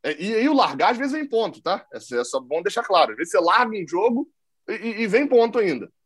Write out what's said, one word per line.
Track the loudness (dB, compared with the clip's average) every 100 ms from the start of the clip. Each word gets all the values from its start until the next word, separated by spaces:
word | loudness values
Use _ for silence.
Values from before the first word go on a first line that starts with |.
É, | -6 -4
e | -2
aí | 0 2
o |
largar, | 2 2 2 0
às | 2
vezes, | -2
vem | -6 -4
ponto, | -2 -2 -4
tá? | -6 -6 -6
É, | -18
é | -6 -4
só | -2 -4
bom | -4 -4
deixar | -4 -4
claro. | 0 4 2
Às | 0
vezes | -2
você | 0
larga | 4 4 2 -2
um | -4
jogo | 0 0 0 -6 _ _ _ -10
e, |
e, | -8 -6 -4
e | 0
vem | 0 4
ponto | 4 4 2
ainda. | 0 -2 -6 _